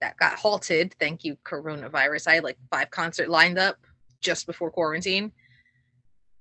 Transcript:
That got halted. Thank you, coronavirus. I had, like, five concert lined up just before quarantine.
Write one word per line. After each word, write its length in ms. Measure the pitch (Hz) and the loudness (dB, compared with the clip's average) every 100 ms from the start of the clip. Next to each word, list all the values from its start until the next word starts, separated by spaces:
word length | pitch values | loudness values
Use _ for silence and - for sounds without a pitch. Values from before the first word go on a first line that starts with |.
That 160 | 127 - | -8 0
got 200 | 180 - | -2 2
halted. 560 | 214 202 - 160 185 - | 0 0 0 0 0 -2
Thank 240 | 156 165 | -4 -4
you, 140 | 160 139 - | -8 -10 -10
coronavirus. 840 | 143 156 147 143 151 139 151 170 | -10 -8 -10 -4 0 2 2 2
I 60 | 165 | 2
had, 80 | |
like, 140 | 143 127 127 | 2 -8 -4
five 200 | 139 143 | -4 -2
concert 380 | - 165 170 151 | -4 -4 -2 2
lined 280 | 165 170 180 | 4 4 4
up 200 | 190 - _ _ _ _ | 0 0 _ _ _ _
just 260 | 180 165 - | -4 -2 -4
before 240 | - 160 | -6 -6
quarantine. 640 | 175 160 160 185 190 214 - _ _ _ _ _ _ _ _ _ - | -2 -2 0 -2 -2 -2 -10 _ _ _ _ _ _ _ _ _ -20